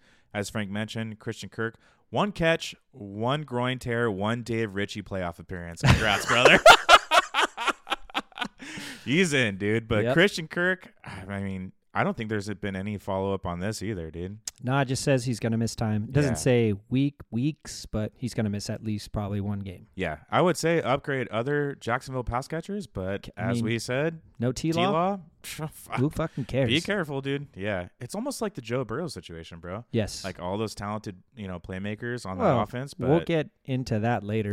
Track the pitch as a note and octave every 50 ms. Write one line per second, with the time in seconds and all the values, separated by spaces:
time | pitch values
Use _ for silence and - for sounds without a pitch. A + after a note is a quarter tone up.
0 | _ _ _ _ _ _ - G#2 G2 - - A2+ G#2 F#2+ G2+ G#2 A2 A2 - A#2
1 | A2+ A2 G#2+ - - A#2 A2 - - F#2+ - - A2+ A2+ - _ _ _ _ _
2 | _ _ A2 C3 F#3 G#3 - - E3 E3 E3 E3 - - - - _ _ _ C3
3 | G#2 G2 G2 G#2 A2+ B2 C#3+ D3+ D3+ C3 B2 B2 B2 B2+ C3 A#2+ - B2 A#2 A#2
4 | A#2+ A2+ G2 F#2 G2+ G#2+ A#2 B2 A2+ A#2 A2+ A2+ A2+ G#2 F#2+ G2 G2+ - - G#2+
5 | F#2+ - G2+ F#2+ F2+ E2+ - - F2 - F#2+ F2 F2 E2+ E2+ - - C3 - -
6 | A2+ G#2+ G2 G2 - - A#2+ A#2 B2+ C#3+ - - - E5 - - - - F4 -
7 | - - D#4+ E4+ - - - C#4 E4+ - - - A#3 C4+ - - - - C4+ -
8 | - - - - - - - - A#3+ - - - C4 D4 D#4 - - - - -
9 | - A2+ C3+ F3 G3 D#3+ C#3+ C3+ B2 G#2 G2 F#2 G2+ G#2 A2 A#2 A2+ A2 A#2 G#2+
10 | A2 A#2+ C3+ C#3 F#3 G#3 - - D#3+ - - F3 F3 F#3 F#3 F#3 - - - _
11 | - - - G2 F#2 F#2+ G2+ G2 G2 G2 F#2+ F#2 F#2 - - _ _ _ - F#2+
12 | B2+ G3 G3 - A2 G#2+ A2 G#2 F#2+ G#2+ G2+ - - G2+ F#2+ F#2+ F#2+ G#2 G#2 F#2+
13 | - G2+ G2 F#2+ F#2+ G2 G2 F#2 - F#2 F2 F2 F#2 G#2+ A2 - F#2 G#2+ G#2+ F2
14 | D#2+ D#2 D2+ E2 F2 F#2+ G#2 A2 - - - - - B2 C3 C#3+ C#3 B2 C3 -
15 | - D3 C3+ B2+ A#2 C3 A#2 - - A2+ A2+ A2+ A#2 A2+ - - A#2 A2 G#2+ G#2
16 | G#2+ B2+ C3 D3+ D3 C3 - - - C#3 B2 A#2+ A#2 A2 G2+ G2+ - _ A#2+ C3
17 | C#3 C#3+ C#3 - - - A2 A2+ C3 D#3 D3 - - - - - - - - G#2+
18 | G#2+ - - _ C3 A2+ - - A2 G#2 G2+ G2+ - - A2 - A2+ A2 G#2 G#2
19 | - - - A2 G#2 G2 G2+ G2+ G2 G#2 G#2 G2+ F#2+ F#2+ F2+ - - - _ F#2
20 | F2+ D#2+ D#2 D#2 - - G#2 B2 E3 F3+ D#3 - D#3 E3 E3+ D#3+ - A2+ C3 C#3
21 | - - C3+ C3 A#2+ - - A2+ A#2+ C#3+ D3 D3 C#3+ C#3+ C#3 - - A2+ A#2 C3
22 | - - C3 B2+ A#2+ - A#2+ B2 C3+ - D#3+ D#3+ - - G3 G#3+ E3+ - - G2+
23 | F#2 F#2+ G2+ F#2+ - - - - F#2 F#2+ A#2+ A#2 A2+ A2 A#2 A2+ - - B2 C3+
24 | D3+ E3 E3 D#3+ - - - - G#3+ B2+ B2+ - - D#3+ D#3+ E3+ F3 G3 D3+ E3
25 | F3 F#3+ G3+ F#3+ D#3 - _ _ - - - - D#3+ C#3+ - - - - - A2+
26 | B2+ D#3 - - D#3+ D#3+ - D3+ B2+ - - C3 C3+ A#2 C3 D#3+ F3 - G3+ G#3
27 | E3 D3 C#3+ C3+ C3 C#3 C#3 C#3+ C#3+ - - F#2 F#2+ G#2+ G2+ F2+ F2+ F#2 - _
28 | B2 - - G3 B3+ C#4+ B3+ - A3+ G3 - D3+ A#2+ A2 A#2+ C3 B2+ G2+ A2 C#3+
29 | F3+ C#3+ - F#2 - - E2+ E2 E2 - F2 E2+ E2 F2 F#2 A2 B2 - - A2+
30 | G#2 - - - - F#2+ F2 - E2+ F2+ G2 G#2+ A2+ G2+ - - G2+ G#2 G#2+ G#2+
31 | - A2 F#2 F2+ - _ _ A#2+ G#2 F#2 F#2 E2+ - - F#2+ F#2 G2 G#2 G#2+ G#2
32 | A#2+ A#2+ B2 A#2+ - - F#3+ F#3+ A#3 F3+ C#3 A#2 G#2+ - - B2 C#3 C#3+ - -
33 | - C3 D3+ E3+ D#3 - E3+ D#3 D3 - - _ _ - C3 B2+ C3 - A#2 G#2+
34 | G#2 A#2 A#2+ G2+ G2+ G#2 A2 A2 G#2 G2+